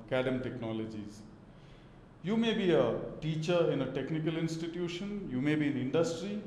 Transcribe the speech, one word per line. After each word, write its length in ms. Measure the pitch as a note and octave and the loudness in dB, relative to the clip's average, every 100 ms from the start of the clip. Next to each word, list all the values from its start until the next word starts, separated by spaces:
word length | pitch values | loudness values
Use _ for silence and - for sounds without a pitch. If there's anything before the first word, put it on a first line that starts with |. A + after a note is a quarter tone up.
| - | -2
cadem 320 | C3 C3 B2+ | 0 0 0
Technologies. 760 | B2+ B2+ A2+ A2 A2 G#2+ G2 - - - - - - - - - - - | -4 -6 -4 -4 -4 -8 -10 -14 -16 -18 -20 -20 -20 -20 -20 -20 -20 -12
You 120 | E3+ A3+ | -2 2
may 180 | A3+ | 2
be 180 | F#3+ F#3 | 4 6
a 260 | D3+ A#2+ - - - | 6 6 2 -4 -6
teacher 500 | D#3 D#3 D#3 F3 D#3 | -2 -2 2 4 4
in 120 | C#3+ | 4
a 100 | C3 | 0
technical 440 | C#3 C3+ D#3+ D#3 D#3+ | -2 -2 0 0 0
institution, 920 | D#3+ - E3+ F3 E3+ - G3+ G#3 F#3+ | -2 -2 -4 -4 -4 -4 -6 -6 -4
you 100 | B2+ | 0
may 140 | D3 | 2
be 140 | D3+ D3 | 2 2
in 80 | B2 | 0
industry, 680 | B2 D#3 E3 - G3 G#3 | 0 2 2 0 -4 -6